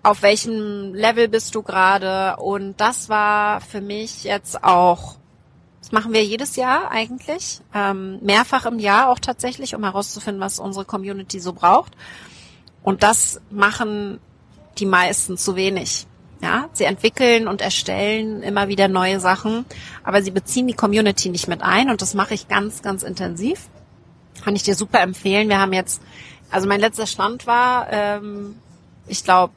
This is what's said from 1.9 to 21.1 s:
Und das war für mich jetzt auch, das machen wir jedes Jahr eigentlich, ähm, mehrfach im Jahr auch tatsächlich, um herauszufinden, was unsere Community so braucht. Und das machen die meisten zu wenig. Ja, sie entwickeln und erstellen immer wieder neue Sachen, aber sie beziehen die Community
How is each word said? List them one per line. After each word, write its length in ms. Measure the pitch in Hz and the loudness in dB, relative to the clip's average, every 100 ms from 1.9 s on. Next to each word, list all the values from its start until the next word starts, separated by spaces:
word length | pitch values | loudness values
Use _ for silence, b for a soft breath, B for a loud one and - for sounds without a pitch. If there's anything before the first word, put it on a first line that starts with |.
| 196 190 190 190 - | 4 0 0 -2 -2
Und 440 | 196 196 196 196 | -4 -4 -6 0
das 280 | 214 247 - | 0 0 -2
war 520 | 214 208 208 208 208 | 0 2 2 0 -2
für 200 | - 202 | -6 -10
mich 420 | 202 208 220 - | -8 -8 -8 -10
jetzt 380 | 202 202 - - | -6 -6 -6 0
auch, 540 | - 180 180 175 - - _ _ _ _ _ _ | 4 6 6 4 -4 -18 _ _ _ _ _ _
das 120 | - | -2
machen 200 | 214 220 | -2 2
wir 100 | 220 | 0
jedes 340 | 214 226 285 - | 0 -2 -6 -4
Jahr 340 | 254 285 370 | 0 0 0
eigentlich, 720 | 220 226 254 - 330 - - _ | -4 -6 -8 -8 -8 -8 -12 _
ähm, 460 | 208 202 196 190 190 | -2 -2 -2 -8 -6
mehrfach 440 | 202 202 247 254 233 | 2 2 4 0 0
im 120 | 226 | -2
Jahr 300 | 202 208 262 | 4 6 6
auch 100 | 247 | 2
tatsächlich, 560 | - 247 247 254 269 | -2 -4 -6 -6 -10
um 80 | 220 | -6
herauszufinden, 580 | 202 196 202 214 214 196 | -4 -4 -6 -8 -8 -6
was 180 | 190 - | -6 -6
unsere 260 | 196 196 | -8 -8
Community 560 | 196 202 190 196 190 190 | -8 -8 -8 -10 -10 -8
so 140 | 180 | -8
braucht. 400 | 180 175 233 - B B B B B B B B _ | 2 6 6 4 B B B B B B B B _
Und 200 | - 190 | -2 4
das 380 | 208 220 - - - | 4 4 0 -4 -10
machen 720 | 202 202 214 220 208 202 - _ _ _ - - - | 0 0 0 -4 -4 -6 -10 _ _ _ -20 -18 -4
die 80 | 196 | 2
meisten 520 | 185 180 - - 180 | 4 4 0 -4 -4
zu 180 | - 185 | -2 0
wenig. 500 | 190 190 - - - - - - | 0 -2 -4 -8 -10 -20 -20 -8
Ja, 260 | 170 220 311 | -2 -2 -2
sie 100 | - | 0
entwickeln 640 | - 190 226 - 254 233 220 | 0 2 0 4 4 4 2
und 140 | 202 | -4
erstellen 800 | - - - 190 202 220 220 214 | -2 -2 -2 -2 0 -2 -4 -6
immer 260 | - 202 196 | -4 -2 0
wieder 200 | 196 196 | 2 2
neue 300 | 185 185 190 | 4 2 2
Sachen, 460 | 180 190 214 226 254 B B B | 2 2 0 -2 -6 B B B
aber 180 | - 196 | 0 2
sie 100 | 190 | 2
beziehen 360 | 185 - 247 254 | -4 -2 0 0
die 80 | |
Community 560 | - 208 208 208 | 0 2 4 2